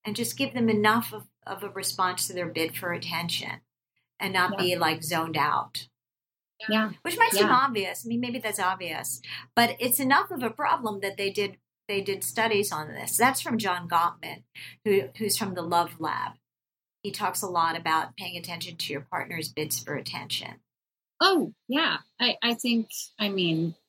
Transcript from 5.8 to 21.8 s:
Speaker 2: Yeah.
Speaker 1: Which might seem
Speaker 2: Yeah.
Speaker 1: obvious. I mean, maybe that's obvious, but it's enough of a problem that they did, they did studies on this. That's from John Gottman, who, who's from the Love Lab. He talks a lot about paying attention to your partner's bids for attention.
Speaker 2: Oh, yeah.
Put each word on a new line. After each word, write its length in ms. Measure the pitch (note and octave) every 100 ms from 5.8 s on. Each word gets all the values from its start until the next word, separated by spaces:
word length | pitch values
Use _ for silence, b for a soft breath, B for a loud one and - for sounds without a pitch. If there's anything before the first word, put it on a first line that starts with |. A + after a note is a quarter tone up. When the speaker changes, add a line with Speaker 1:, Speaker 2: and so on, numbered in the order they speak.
| - _ _ _ _ _ _ _ G#3+
Speaker 2:
Yeah. 220 | G#3+ G#3+ E3+
Speaker 1:
Which 140 | E4+ -
might 140 | A#4
seem 160 | G4+ G#4
Speaker 2:
Yeah. 80 | B3+
Speaker 1:
obvious. 500 | C4+ A3 F#3 F3 A3+
I 40 |
mean, 100 | A#3
maybe 200 | B3 A#3+
that's 200 | G#3+ G#3
obvious, 640 | F#3 F#3 E3+ D#3 - - B B B -
but 200 | A#3 -
it's 200 | A#3+ B3
enough 320 | C4 D4 G#4
of 120 | E4
a 60 | A#3+
problem 500 | - D4+ C#4+ A#3 G3+
that 180 | G3 G3
they 120 | G3
did, 280 | G3 G3+ - _ _ -
they 140 | G3+
did 220 | G3 F#3+ -
studies 460 | - A3+ G3+ G3+
on 160 | D#3 D3+
this. 260 | C3 B2 -
That's 240 | B3 C4
from 160 | E4 A3
John 300 | G3+ F3+ E3+
Gottman, 560 | E3+ E3+ - D#3+ D#3 _ B B B
who, 260 | G#3+ G3 F#3+ -
who's 200 | G#3+ -
from 160 | G3
the 80 | F3+
Love 400 | E3 E3+ F3 -
Lab. 320 | D#3+ - - - _ _ _ _ _ _
He 80 | G3+
talks 300 | G3 G3+ -
a 40 | G3
lot 300 | F3 E3 E3
about 400 | E3 D#3+ - -
paying 180 | F3+ F3
attention 400 | E3 E3+ F3 E3+
to 140 | -
your 100 | D3
partner's 460 | - E3+ C3 E3+ D3+
bids 320 | - D3+ -
for 120 | - C#3+
attention. 600 | - - - - - - _ _ _ _ _ _
Speaker 2:
Oh, 320 | F4+ F4+ F3+ - -
yeah. 320 | C4+